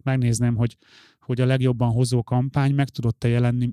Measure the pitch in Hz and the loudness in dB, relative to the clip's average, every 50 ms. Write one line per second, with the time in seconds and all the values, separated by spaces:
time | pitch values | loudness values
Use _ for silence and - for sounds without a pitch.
0 | - 131 131 131 123 120 113 117 123 120 117 110 120 117 - _ _ _ - - | -4 -2 -2 0 0 0 0 0 0 0 0 0 -2 -2 -4 _ _ _ -20 -20
1 | - _ _ _ _ - 127 117 127 127 131 131 127 127 120 117 123 117 113 123 | -20 _ _ _ _ -6 -4 -2 0 0 0 2 2 0 0 0 0 0 2 2
2 | 127 117 127 120 113 - 127 127 139 139 - 143 139 139 139 143 139 - - - | 0 2 0 -2 -2 0 0 -2 -2 0 0 0 0 2 2 0 -2 -4 -4 -4
3 | 117 117 110 - - 120 117 120 123 120 120 123 123 120 | -4 -4 -2 0 0 0 2 2 2 0 0 0 -2 -4